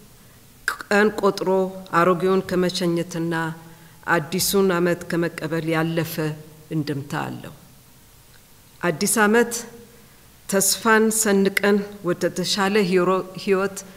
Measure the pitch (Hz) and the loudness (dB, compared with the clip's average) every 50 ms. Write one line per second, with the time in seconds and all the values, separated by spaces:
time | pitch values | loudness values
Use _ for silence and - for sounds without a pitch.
0 | - - - - - - - - - - - - - - - - - - 208 202 | -20 -20 -20 -20 -20 -20 -20 -20 -20 -20 -18 -8 -6 -6 -6 -6 -4 0 2 4
1 | 214 214 214 - - 196 190 - 170 185 190 190 185 185 190 - - - - 170 | 4 2 2 2 0 0 0 0 0 0 2 2 0 -2 -4 -10 -12 -2 0 2
2 | 170 180 185 165 180 185 190 190 185 - 185 185 180 175 175 - 185 175 170 170 | 4 4 2 2 2 2 2 2 0 0 0 0 0 0 0 -2 -2 0 0 -2
3 | 165 175 - 165 165 170 170 165 165 160 160 - - - - - - - - - | -4 -4 -6 -6 -4 -4 -2 -4 -4 -6 -8 -10 -14 -20 -20 -20 -20 -20 -20 -12
4 | - - 165 170 151 - 185 185 - - - 196 196 190 175 175 175 175 170 175 | -2 0 0 0 0 -2 -4 -2 -2 0 2 2 2 4 2 2 2 0 0 -2
5 | 175 - 180 170 170 165 165 - 160 151 160 165 156 160 160 160 160 165 165 165 | -4 -4 -2 -2 -2 -2 -4 -6 -8 -6 -4 -4 -2 0 0 0 0 0 0 -2
6 | 160 160 - - 156 151 151 151 - - - - - - 165 160 143 151 147 139 | -4 -4 -4 -4 -4 -4 -6 -8 -12 -20 -20 -20 -12 -6 -4 -4 -2 -2 -4 -6
7 | 135 - - 147 139 127 127 120 - - 156 - - - - - - - - - | -6 -6 -6 -6 -6 -6 -8 -12 -14 -16 -18 -18 -20 -20 -20 -20 -20 -20 -20 -20
8 | - - - - - - - - - - - - - - - - - 175 165 143 | -20 -20 -20 -20 -20 -20 -20 -20 -20 -20 -20 -20 -20 -20 -14 -6 -4 -4 -2 0
9 | 202 202 - 233 208 208 214 233 240 233 - - - - - - - - - - | 0 0 2 2 4 4 4 4 2 2 -2 -10 -10 -12 -18 -20 -20 -20 -20 -20
10 | - - - - - - - - - - - 196 190 - - - - 233 220 214 | -20 -20 -20 -20 -20 -20 -20 -20 -8 -2 0 0 2 2 0 0 2 4 4 6
11 | 220 220 214 220 - 214 202 196 196 190 190 - - 208 208 202 196 - - - | 4 4 2 0 2 2 4 4 4 2 2 2 2 2 2 2 0 -4 -10 -8
12 | - 175 175 175 180 170 175 185 180 180 - 214 196 196 208 214 202 175 190 180 | -4 -4 -2 0 0 -2 -2 -2 -4 -4 -2 0 0 2 2 2 2 2 2 2
13 | 175 180 190 185 180 185 - 175 - 208 190 185 196 196 190 - - - - | 4 4 2 0 -2 -6 -12 -8 -2 0 0 2 0 -2 -4 -8 -16 -16 -20